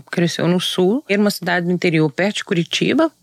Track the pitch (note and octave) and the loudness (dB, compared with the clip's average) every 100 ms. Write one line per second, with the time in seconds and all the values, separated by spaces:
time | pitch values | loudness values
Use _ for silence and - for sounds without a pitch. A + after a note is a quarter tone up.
0 | - - E3+ - D#3 F3+ - - F#3 B3 | -2 -2 -2 0 0 0 -2 0 0 0
1 | - G3+ G#3 - F3+ F3 F3 F3+ F3+ D#3+ | 0 0 0 -2 -2 -2 0 0 2 2
2 | D#3 - G3 - - E3 E3 - F3 B3 | 2 0 -2 -4 -2 -2 -2 -2 0 2
3 | D#4+ - | 0 -2